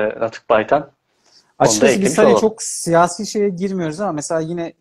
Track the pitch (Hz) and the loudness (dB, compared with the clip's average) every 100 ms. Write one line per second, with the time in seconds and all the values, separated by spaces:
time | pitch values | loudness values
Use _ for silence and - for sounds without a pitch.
0 | 107 - 117 - - 110 104 143 147 _ | -2 -2 -6 -4 2 2 4 0 0 _
1 | _ _ _ _ _ - 139 107 135 131 | _ _ _ _ _ 0 0 4 2 4
2 | 190 - 131 117 220 - - - 170 165 | 2 4 4 4 2 -2 -10 -8 0 2
3 | 175 - 202 214 202 175 196 190 160 156 | 2 0 -6 -2 -2 -2 -4 -4 -4 -4
4 | 202 151 - 165 160 170 165 - | -6 -6 -4 -4 -4 -6 -8 -12